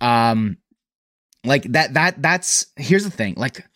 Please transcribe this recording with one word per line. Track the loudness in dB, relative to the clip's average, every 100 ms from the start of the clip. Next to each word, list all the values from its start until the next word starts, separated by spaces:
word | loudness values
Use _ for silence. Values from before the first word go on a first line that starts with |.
um, | 0 2 2 2 -2 -6 _ _ _ _ _ _ _ _
like, | 0 0
that, | 0 -2 0
that, | 2 0 0
that's, | 0 0 0 -2 -2 -4
here's | 0 2
the | 0
thing. | -4 -6 -4
Like, | -6 -8 -20